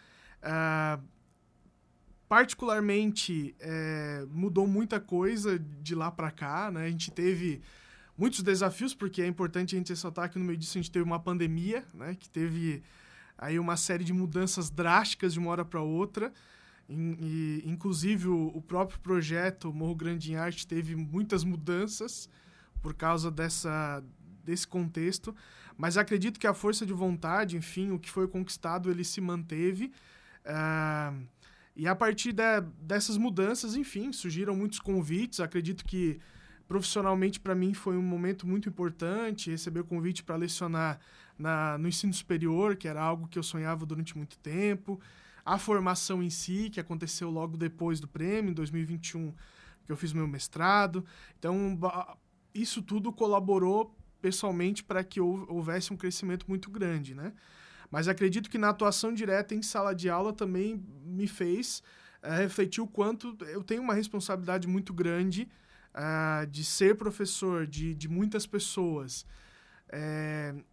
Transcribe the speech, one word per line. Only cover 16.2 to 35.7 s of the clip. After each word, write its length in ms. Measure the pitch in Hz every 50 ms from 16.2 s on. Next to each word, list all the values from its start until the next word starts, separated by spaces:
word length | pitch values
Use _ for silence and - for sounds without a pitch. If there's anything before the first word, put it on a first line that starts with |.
| 214 254 214 - - - - - - - - - - -
In-, 280 | 147 156 165 165 165 165
e, 440 | 160 160 156 160 160 156 151 156 -
inclusive, 600 | 160 170 165 - 202 185 151 156 196 214 196 175 185
o, 200 | 180 165 156 160
o 140 | 156 165
próprio 380 | 156 - 175 180 190 185 - -
projeto 720 | - 180 185 175 160 151 165 170 180 190 190 190 - 165 147
Morro 220 | 151 160 165 175
Grande 360 | 160 160 165 170 165 160 156
em 40 | 160
Arte 300 | 160 165 175 175 - -
teve 300 | - 165 165 165 160 165
muitas 480 | 160 160 147 151 190 208 214 202 180 160
mudanças 840 | 185 180 165 147 175 175 175 202 214 214 - 220 247 - - - - - - - - - - - - - -
por 120 | - 156 147
causa 360 | - 160 160 170 165 160 170
dessa, 760 | 160 147 160 165 160 - - 165 156 156 156 147 143 139 135 127 - - - - - - -
desse 240 | 160 170 180 - -
contexto, 680 | - 180 175 165 165 165 160 180 190 - - 220 214 - - - - - - - -
mas 220 | - 151 170 170 202
acredito 420 | 208 202 214 202 185 233 214 -
que 80 | - 214
a 60 | 190
força 320 | - - 208 214 214 226
de 80 | 185 196
vontade, 640 | 175 190 185 180 165 - 160 175 202 220 190 170 170
enfim, 340 | 160 - - 185 190 196
o 80 | 190 170
que 100 | 165 -
foi 180 | - 190 190 185
conquistado, 640 | - 185 185 185 - - - 165 170 180 180 185
ele 140 | 180 175 180
se 160 | 175 - -
manteve. 720 | 185 180 175 170 165 165 160 156 170 180 190 190 240 262 - - - - - - - - - - -
Ah, 680 | - 151 156 156 156 160 156 156 156 151 151 151 143 143 135 127 123 _ _ - - - - - _ -
e 120 | - 156 175
a 80 | 190
partir 380 | 185 233 220 214 214 - 240 226
de, 280 | 190 226 226 220 208 185 160 - -
dessas 380 | 156 160 196 208 202 - 214 208
mudanças, 580 | 226 247 190 175 190 202 240 247 - 226 214
enfim, 360 | 277 285 262 - 202 220 277
surgiram 440 | 262 - - 180 156 170 202 202 196
muitos 240 | 190 202 208 208 -
convites. 600 | - 202 196 190 165 147 160 185 233 240 - -
Acredito 460 | 175 165 - 180 165 165